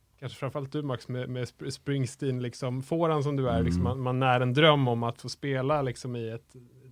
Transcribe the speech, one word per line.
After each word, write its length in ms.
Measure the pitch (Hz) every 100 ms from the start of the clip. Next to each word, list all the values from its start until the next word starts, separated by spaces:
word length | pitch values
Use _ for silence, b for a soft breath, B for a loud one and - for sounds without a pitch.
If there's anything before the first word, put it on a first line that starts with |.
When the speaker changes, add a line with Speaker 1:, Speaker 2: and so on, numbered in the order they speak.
| _ _
Speaker 1:
kanske 180 | 131 -
framförallt 340 | 131 147 135
du 100 | 151
Max 260 | 143 120 -
med, 220 | 123 123
med 140 | 123 120
Sp-, 240 | - 139
Springsteen 720 | 135 - 139 123 - 139 127
liksom, 420 | 123 - 127 131
fåran 400 | 131 165 165 151
som 120 | 143 139
du 140 | 127
är, 140 | -
liksom, 180 | 85 87
Speaker 2:
Mm. 160 | 120 131
Speaker 1:
man, 60 |
man 160 | 127 127
när 220 | 131 123
en 120 | 123
dröm 340 | 131 160 143 127
om 160 | 117
att 180 | 117 -
få 80 | 123
spela 520 | - 143 131 135 151
liksom 340 | 131 117 131 120
i 140 | 113
ett 240 | 113 - 127 120 123 127